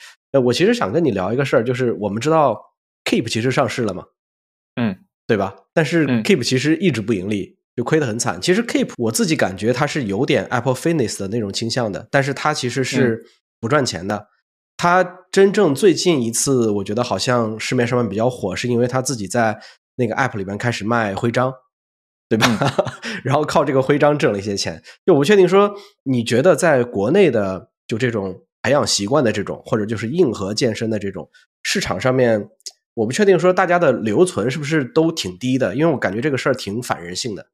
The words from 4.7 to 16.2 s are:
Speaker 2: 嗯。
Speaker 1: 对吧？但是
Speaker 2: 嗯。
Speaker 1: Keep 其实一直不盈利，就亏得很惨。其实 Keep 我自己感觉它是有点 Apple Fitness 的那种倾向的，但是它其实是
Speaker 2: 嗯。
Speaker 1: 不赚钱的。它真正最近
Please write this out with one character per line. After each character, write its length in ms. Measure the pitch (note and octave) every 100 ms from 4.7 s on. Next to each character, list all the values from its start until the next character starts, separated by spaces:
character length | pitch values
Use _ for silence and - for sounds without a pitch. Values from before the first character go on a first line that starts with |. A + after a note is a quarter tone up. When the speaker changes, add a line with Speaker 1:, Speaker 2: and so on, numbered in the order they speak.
| -
Speaker 2:
嗯。 220 | A2+ F#2 _ _ -
Speaker 1:
对 120 | G#2+
吧？ 180 | F#2+ - _
但 120 | - D3+
是 200 | E3 C#3
Speaker 2:
嗯。 120 | A#2
Speaker 1:
Keep 220 | G#2+ F3+
其 140 | A#2+ B2+
实 180 | D3 D#3+
一 160 | F#3+
直 80 | A2+
不 140 | G2+
盈 160 | G#2 F#2+
利， 280 | G#2 - _ _
就 120 | - A#2+
亏 160 | D#3
得 40 | C3+
很 140 | A2
惨。 220 | A#2 F2
其 120 | B2
实 120 | F#3+ A#3
Keep 260 | C#4+ A3+ -
我 140 | A2+
自 140 | A#2 G3+
己 80 | D3
感 180 | G2+ G2
觉 140 | G#2+
它 160 | B2 D3
是 160 | E3 G#2+
有 200 | G2 C#3+
点 180 | B2+ F#2
Apple 260 | B2 B2+
Fitness 440 | B2 D#3+ E3 G#2+ -
的 100 | F#2+
那 100 | A#2+
种 140 | G2+
倾 160 | G2 A2+
向 200 | B2+ A2+
的， 160 | F2 -
但 100 | C#3
是 120 | C3+
它 200 | C3+ D3+
其 160 | D3+ B2
实 140 | A#2+
是 320 | B2+ B2+ A#2+ A2+
Speaker 2:
嗯。 40 | - _ _ _
Speaker 1:
不 80 | A2+
赚 160 | D3 B2
钱 200 | E2+ F#2+
的。 220 | G#2 - _ _ _ _ -
它 280 | F3 F3+ F3+ - _
真 220 | G3 G3
正 200 | G3 F#3
最 200 | C3 G#3+
近 280 | D3+ F#3 D3+